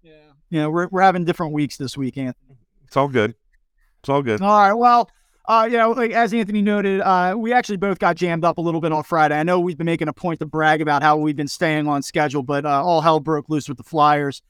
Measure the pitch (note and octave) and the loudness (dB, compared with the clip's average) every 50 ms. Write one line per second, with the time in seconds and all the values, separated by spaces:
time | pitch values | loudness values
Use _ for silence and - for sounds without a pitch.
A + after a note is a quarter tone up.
0 | _ D#3+ D#3 D3+ D3+ D3+ C#3+ _ _ _ E3+ D#3 D3+ D3+ D#3+ E3+ F3 E3+ F#3+ F#3 | _ -20 -20 -20 _ _ _ _ _ _ -6 -4 -4 -2 -2 -4 -4 -2 0 4
1 | F#3+ F#3+ F3+ F3+ E3+ E3 E3+ - E3+ D#3 D3+ D3+ D3 C3+ - - C#3+ B2 - C#3 | 4 4 4 2 -2 -2 -4 -4 -6 -6 -4 -4 -4 -4 -6 -10 -10 -10 -8 -8
2 | C3+ B2 - C#3 C3+ B2+ B2 _ _ _ - _ _ _ _ _ _ _ - C#3 | -8 -8 -8 -8 -10 -10 -10 _ _ _ -20 _ _ _ _ _ _ _ -2 0
3 | C#3 C#3+ C3 A#2+ G#2 G#2+ - _ _ _ _ _ _ _ _ _ _ _ _ _ | 0 2 2 0 0 0 -2 _ _ _ _ _ _ _ _ _ _ _ _ _
4 | - - C#3 C#3+ C#3+ A#2 G#2+ G#2 F#3+ G3+ G#3 G#3 G3+ G3 G#3 A#3 A#3+ A#3+ A#3+ A#3+ | -6 -2 -2 -2 0 0 -2 0 2 2 4 4 4 4 2 2 4 4 4 4
5 | A3+ _ _ _ _ _ _ _ _ - A3 A3+ A3 A3+ A#3 A#3 A3+ A3+ A#3 B3+ | 2 _ _ _ _ _ _ _ _ 2 2 2 2 2 2 2 2 2 2 0
6 | A#3 A#3 A3+ A3+ A#3 G3+ G#3+ A#3 G#3+ F#3 G#3 G#3 G3+ G#3 G#3 G#3 G3+ G3 F#3+ F#3+ | -2 0 2 0 0 2 0 -2 -2 0 0 0 0 2 0 0 0 0 -2 0
7 | G3 F#3+ F#3 F3+ F3+ F3+ F#3+ A#3 A3 A3+ A#3+ B3 A#3+ - G#3 F3+ F#3+ G3+ F#3+ - | 2 2 2 2 2 0 -2 -2 -2 0 0 0 0 -2 -6 -4 -2 -4 -2 0
8 | G#3 F3 F3 - F3+ F3 E3+ E3 D#3+ E3+ D#3+ - E3 E3+ E3 E3 D3+ D#3+ D#3 D#3 | 0 0 0 0 -2 -2 -2 0 0 0 0 0 -4 -2 -2 -2 -2 -2 -2 -2
9 | D3 - F3 D#3+ D3+ D3 D3 D3+ D#3 F3 F3+ F3+ E3+ F3+ E3+ C#3+ E3 E3+ E3 D#3+ | -4 -2 2 2 2 2 2 0 0 0 0 0 0 -2 -4 -4 -2 -2 -2 -2
10 | E3 D3+ - - - F3 E3 - D#3+ D3 - D#3 D#3 D#3 D#3+ D#3 D#3+ D3+ D3 C#3 | -4 -6 -6 -6 -6 -6 -4 -4 -8 -6 -4 0 2 2 2 2 2 0 0 2
11 | D3 D3+ D3+ D#3 D3+ D#3 D3 C3+ D3 C#3+ - - F3+ D#3+ D#3 D3+ D3 D3+ C#3+ C#3+ | 4 2 2 2 0 -2 -2 -4 -6 -8 -4 -2 -2 0 0 0 -2 -2 -2 -4
12 | C3+ - - E3 D3+ C#3+ C#3 D3 C3 B2 C#3+ C#3+ D3 D3+ C#3+ C#3 D3+ F3+ E3+ D#3+ | -4 -4 -2 -2 -2 0 -2 -4 -4 -2 -4 -4 -2 0 -2 0 0 2 0 2
13 | D3+ E3 D#3+ D#3 C3+ D3+ D#3+ D3 - - D#3 D3 - - C3+ - - _ - D#3 | 4 2 2 2 0 -2 -4 -4 -2 -4 -4 -4 -4 -6 -12 -14 -12 _ 0 2
14 | D3 D3 D3 D3 C#3+ C#3+ C3+ - _ | 4 4 4 2 0 -4 -6 -10 _